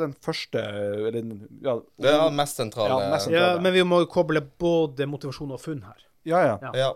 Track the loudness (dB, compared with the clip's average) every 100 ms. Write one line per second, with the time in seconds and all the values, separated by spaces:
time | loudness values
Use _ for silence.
0 | -2 -4 -6 -6 -4 -4 -4 -4 -4 -2
1 | -2 -4 -6 -10 -16 -8 -4 -4 -6 0
2 | 4 4 4 2 -2 -4 -6 -2 0 2
3 | 0 0 0 2 2 2 2 2 4 4
4 | 4 2 2 0 -2 -4 0 2 0 -2
5 | -6 -6 -10 -10 -10 -10 -8 -10 -12 -20
6 | _ _ 0 2 4 2 -2 -2 -2